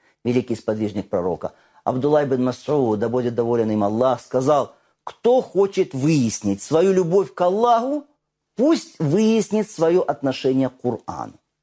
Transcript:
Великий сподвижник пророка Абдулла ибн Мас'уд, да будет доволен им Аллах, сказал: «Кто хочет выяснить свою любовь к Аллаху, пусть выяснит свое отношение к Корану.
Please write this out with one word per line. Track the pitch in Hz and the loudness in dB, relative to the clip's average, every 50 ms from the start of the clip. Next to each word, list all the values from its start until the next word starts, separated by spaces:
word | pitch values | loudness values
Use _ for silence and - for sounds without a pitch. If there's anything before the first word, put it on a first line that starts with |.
| _ _ _ _ - | _ _ _ _ -4
Великий | 120 120 127 120 - 113 | -2 0 0 -2 -2 -4
сподвижник | 107 - - 110 107 107 104 95 104 92 - | -6 -4 -4 -4 -4 -4 -4 -4 -6 -6 -4
пророка | - 92 87 92 87 - - - - _ _ _ _ _ - | -4 -4 -2 -2 -4 -4 -8 -10 -12 _ _ _ _ _ -6
Абдулла | - 120 131 127 147 151 151 143 | -4 -2 -2 0 2 2 2 2
ибн | 131 135 123 127 127 | 0 0 0 0 -2
Мас'уд, | 120 - - - 151 147 131 113 107 | -4 -6 -6 -2 0 0 0 0 0
да | 101 113 117 | 0 -2 -2
будет | 117 127 120 123 117 | -2 -2 -2 -2 -2
доволен | 110 117 117 120 117 113 110 | -2 -2 0 0 0 0 0
им | 107 107 101 | 0 0 0
Аллах, | 101 107 113 127 131 127 113 | 0 0 0 0 0 0 -2
сказал: | - - - 127 131 139 151 143 117 - - _ _ _ _ _ _ | -4 -4 -4 -2 0 2 2 0 0 -4 -8 _ _ _ _ _ _
«Кто | - - _ - 233 247 262 | -20 -10 _ 0 2 2 2
хочет | - - - 175 202 196 196 190 185 185 | 0 0 0 0 0 0 0 -2 -2 -2
выяснить | - 131 131 156 165 147 123 110 - - - 101 98 101 | -2 -2 0 2 2 2 2 0 -2 -4 -4 -4 -4 -4
свою | - - 147 160 180 196 190 | -4 -2 0 2 2 2 2
любовь | 185 185 160 175 196 185 - - | 2 0 2 2 0 0 0 -2
к | - | -2
Аллаху, | 175 180 185 214 233 240 233 226 233 269 294 302 285 _ _ _ _ _ _ _ _ _ _ | 0 0 2 2 2 2 2 2 0 -2 -4 -6 -8 _ _ _ _ _ _ _ _ _ _
пусть | - 240 302 330 247 - - - - | 0 2 2 2 0 -2 -6 -8 -4
выяснит | 170 139 147 202 220 220 226 226 202 - 202 220 208 - | -2 0 2 4 4 4 4 2 0 0 -2 -2 -2 -4
свое | - - 165 165 175 180 | -2 0 2 2 4 2
отношение | - - 147 - 135 135 127 - - 135 131 131 135 123 | 2 0 -4 -2 -4 -4 -4 -2 0 0 0 2 0 -2
к | 127 _ | -4 _
Корану. | - 123 113 104 - - - 69 - - - _ _ _ _ _ | -6 -6 -6 -6 -8 -10 -10 -10 -12 -12 -14 _ _ _ _ _